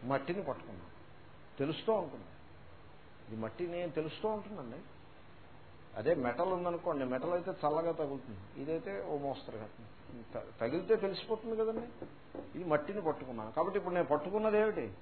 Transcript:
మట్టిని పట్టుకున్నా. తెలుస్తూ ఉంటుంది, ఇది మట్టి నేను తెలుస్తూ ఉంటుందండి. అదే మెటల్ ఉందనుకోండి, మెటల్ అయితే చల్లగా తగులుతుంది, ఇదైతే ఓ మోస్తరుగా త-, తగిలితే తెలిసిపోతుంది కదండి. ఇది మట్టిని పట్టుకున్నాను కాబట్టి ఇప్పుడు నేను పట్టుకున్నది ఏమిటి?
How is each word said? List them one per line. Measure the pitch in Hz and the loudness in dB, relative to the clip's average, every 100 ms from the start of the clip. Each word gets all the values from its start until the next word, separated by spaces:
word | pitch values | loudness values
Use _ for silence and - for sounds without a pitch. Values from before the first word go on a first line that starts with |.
మట్టిని | 117 135 135 180 | 4 2 2 0
పట్టుకున్నా. | 165 104 104 98 85 - - - - - - - | 0 -4 -6 -10 -12 -14 -16 -16 -16 -16 -16 -2
తెలుస్తూ | 139 156 - | 0 0 4
ఉంటుంది, | 220 165 127 92 - - - - - - - - - - | 4 2 -6 -12 -14 -16 -16 -16 -16 -16 -16 -16 -16 -8
ఇది | 110 | -4
మట్టి | 110 - 175 | -4 -2 -2
నేను | 175 175 | 0 0
తెలుస్తూ | 156 156 - 214 | 0 -2 0 0
ఉంటుందండి. | 214 196 202 123 127 - - - - - - - - - - - 107 | 0 -2 -8 -8 -8 -12 -14 -16 -16 -16 -16 -16 -16 -16 -16 -10 0
అదే | 117 170 | 4 6
మెటల్ | 123 120 180 | 4 4 4
ఉందనుకోండి, | 185 175 170 175 147 131 | 4 2 2 2 2 2
మెటల్ | 127 156 | 2 2
అయితే | 175 175 | 0 0
చల్లగా | 165 151 151 170 | 0 2 4 2
తగులుతుంది, | 160 151 139 127 101 - 139 | 2 0 -2 -6 -10 -10 -8
ఇదైతే | 139 165 165 196 196 | -2 -2 -2 -4 -2
ఓ | 147 | 0
మోస్తరుగా | 139 127 - 110 107 - 110 - - 123 113 117 | 0 -4 -6 -8 -8 -10 -14 -14 -12 -12 -8 -8
త-, | 104 110 | -8 0
తగిలితే | 117 156 175 220 | 2 2 4 4
తెలిసిపోతుంది | 196 185 - 220 226 220 | 4 -2 0 -2 0 2
కదండి. | 220 226 240 - - - - - - - | 2 2 -4 -8 -10 -12 -12 -10 -8 -4
ఇది | |
మట్టిని | 180 151 151 202 | 4 4 4 2
పట్టుకున్నాను | 160 143 131 117 110 | 2 2 -2 -4 -2
కాబట్టి | 113 175 196 | 2 4 4
ఇప్పుడు | 180 | 2
నేను | 175 147 | 4 6
పట్టుకున్నది | 147 160 208 220 208 | 4 4 4 6 6
ఏమిటి? | 214 175 117 98 | 6 4 -2 -6